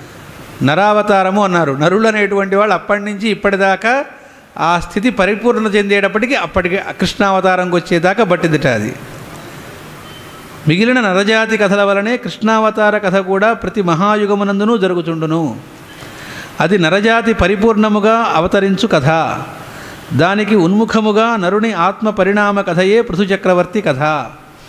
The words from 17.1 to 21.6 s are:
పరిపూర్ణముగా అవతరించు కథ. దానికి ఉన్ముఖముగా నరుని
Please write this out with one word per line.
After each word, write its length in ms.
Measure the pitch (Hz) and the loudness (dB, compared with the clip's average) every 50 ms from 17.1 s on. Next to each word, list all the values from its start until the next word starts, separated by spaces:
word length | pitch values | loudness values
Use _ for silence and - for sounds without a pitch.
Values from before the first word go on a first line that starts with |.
| 226 233 220 226 220 | 2 2 2 0 0
పరిపూర్ణముగా 1000 | - 180 175 208 202 208 233 220 208 214 214 208 208 196 220 226 226 233 214 151 | 2 2 0 2 2 2 2 2 2 2 2 2 2 2 2 2 2 0 0 0
అవతరించు 520 | 160 165 185 - 196 196 196 196 - - | 0 0 0 0 0 0 0 0 0 0
కథ. 500 | 208 185 160 131 147 160 165 151 123 98 - - - - - - - - - - - - - - - - | 0 0 2 2 2 2 2 0 -2 -4 -6 -10 -12 -16 -16 -18 -18 -18 -18 -18 -18 -18 -18 -10 -4 -2
దానికి 440 | 123 156 180 196 208 214 202 220 | 0 2 2 2 0 0 2 2
ఉన్ముఖముగా 800 | 208 165 170 196 214 226 - - 220 214 214 208 214 226 233 233 | 4 4 4 2 2 2 2 0 0 2 2 2 2 2 2 0
నరుని 360 | 220 175 175 190 214 | 0 0 0 0 0